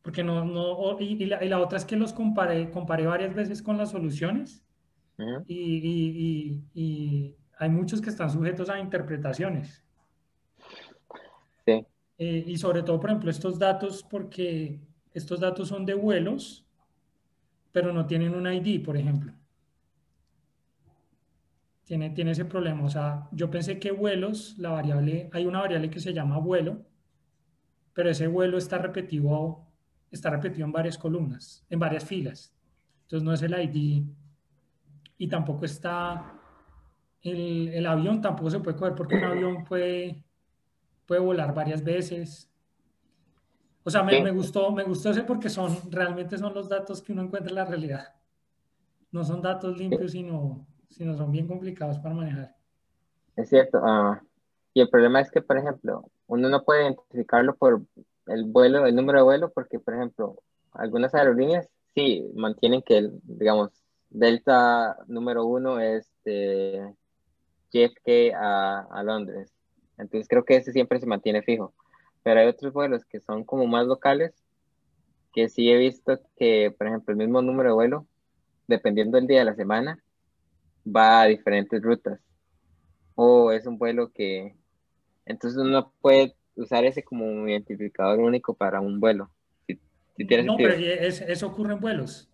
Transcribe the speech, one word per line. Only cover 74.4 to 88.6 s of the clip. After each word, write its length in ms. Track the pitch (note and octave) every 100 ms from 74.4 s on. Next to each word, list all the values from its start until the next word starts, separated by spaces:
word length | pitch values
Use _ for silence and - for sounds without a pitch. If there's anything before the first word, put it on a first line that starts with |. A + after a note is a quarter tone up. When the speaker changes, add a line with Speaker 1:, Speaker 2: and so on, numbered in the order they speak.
| _ _ _ _ _ _ _ _ _
Speaker 2:
que 160 | - A2+
sí 200 | - A#2+
he 80 | A#2+
visto 440 | C3 B2+ - C3 _ _
que, 360 | A#2+ A2 G#2 -
por 100 | G#2+
ejemplo, 240 | A2+ A2
el 60 | G#2
mismo 240 | A2 B2+
número 280 | B2+ C3 B2+
de 60 | A2
vuelo, 320 | A#2 C#3+ - _ _ _ _ _ -
dependiendo 500 | A#2 A#2 G#2 G#2+ B2+
del 100 | C3
día 120 | C3
de 60 | A2+
la 100 | G#2
semana, 460 | G2 A2 C#3 E3 _ _ _ _ _ _ _ _ A2
va 380 | G#2+ A2 A2+
a 20 | A2
diferentes 560 | G#2+ - G2+ G2 A2
rutas. 400 | A2 A#2 - G2+ _ _ _ _ _ _ _ _ _ -
O 360 | A#2+ B2 A#2
es 140 | A2 B2
un 120 | A2+
vuelo 340 | A#2 A#2 A#2
que, 420 | - G2 F#2+ G2 _ _ _ _ _ _ _ -
entonces 340 | A2+ A#2+ B2+
uno 320 | C3+ C3+ - _
puede 340 | C#3 C3+ C3 _ _ -
usar 300 | A2+ A#2+ B2+
ese 180 | C3
como 220 | - A#2+ A2
un 240 | G#2+ G#2+
identificador 680 | G#2 G#2 G2+ G#2 - F#2+ G#2+
único 340 | A#2 B2+ -
para 260 | -